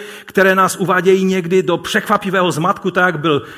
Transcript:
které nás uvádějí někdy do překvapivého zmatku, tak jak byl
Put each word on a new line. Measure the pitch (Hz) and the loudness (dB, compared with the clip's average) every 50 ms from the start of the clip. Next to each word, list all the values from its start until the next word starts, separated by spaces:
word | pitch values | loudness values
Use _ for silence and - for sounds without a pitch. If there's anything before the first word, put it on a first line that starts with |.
| - - - - - | -14 -18 -18 -20 -20
které | - - - 185 190 185 | -4 0 2 4 4 4
nás | 190 190 180 - | 4 2 0 0
uvádějí | - 196 160 190 180 175 190 190 190 190 | -2 -2 0 0 2 2 4 2 4 2
někdy | 190 185 190 175 165 185 190 180 | 0 0 -2 -2 0 0 0 2
do | 147 175 165 | 0 -2 -2
překvapivého | - - - 214 - - 214 208 - 196 180 196 180 175 143 | -2 -4 -4 -4 -2 0 -2 -2 -2 -2 -2 0 0 0 0
zmatku, | 147 165 180 196 - - 190 | -2 -2 -2 -2 -2 -4 -2
tak | 170 190 180 | 0 2 2
jak | 180 175 151 | 2 0 0
byl | 147 165 147 143 - - - | 0 0 0 0 -2 -6 -12